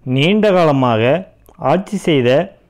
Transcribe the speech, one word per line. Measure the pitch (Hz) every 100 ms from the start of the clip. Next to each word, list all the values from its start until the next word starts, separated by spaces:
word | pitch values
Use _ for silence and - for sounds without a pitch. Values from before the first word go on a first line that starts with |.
நீண்ட | 131 131 151 214 208
காலமாக | 180 160 139 127 113 117 160 190 _ - -
ஆட்சி | 143 170 196 196
செய்த | - 147 120 139 180 -